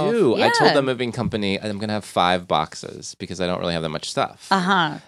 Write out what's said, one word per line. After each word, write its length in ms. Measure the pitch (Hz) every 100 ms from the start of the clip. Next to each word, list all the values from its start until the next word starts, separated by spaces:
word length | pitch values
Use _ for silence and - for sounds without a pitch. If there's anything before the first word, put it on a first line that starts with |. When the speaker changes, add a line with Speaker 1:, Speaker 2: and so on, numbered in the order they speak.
| 185
Speaker 1:
I 20 |
do. 240 | 233 147 98
I 120 | -
told 220 | - -
Speaker 2:
Yeah. 20 |
Speaker 1:
the 80 | 151
moving 300 | 131 120 123
company 480 | 123 104 110 101 98
I'm 180 | 107 101
gonna 140 | 107
have 120 | 107
five 440 | - 104 90 90 90
boxes 640 | 78 78 - - - - -
because 260 | 92 90
I 40 | 90
don't 140 | 90
really 140 | 90
have 80 | 85
that 80 | 80
much 180 | 78 -
stuff. 400 | 139 - - -
Speaker 2:
Uh-huh. 480 | 190 180 190 156 156